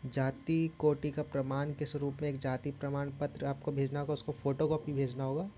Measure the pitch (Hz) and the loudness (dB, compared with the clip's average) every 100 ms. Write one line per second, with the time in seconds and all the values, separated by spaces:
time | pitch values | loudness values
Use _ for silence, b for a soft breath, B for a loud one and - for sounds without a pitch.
0 | 135 131 131 135 - 165 160 - 151 147 | -2 2 2 0 2 2 2 4 4 4
1 | 151 139 147 139 135 135 147 143 143 147 | 0 -2 -2 0 0 0 0 -2 -2 0
2 | 143 139 147 139 139 131 147 139 143 139 | -2 0 -2 0 -2 -2 -2 -4 -2 -2
3 | 143 139 143 - 139 135 - 143 135 143 | -2 -2 -4 -2 -4 -2 -2 0 0 0
4 | 143 147 - 139 143 139 156 156 156 139 | -2 -2 -2 -2 0 2 2 2 0 0
5 | 135 127 135 143 196 | 0 0 -2 0 -2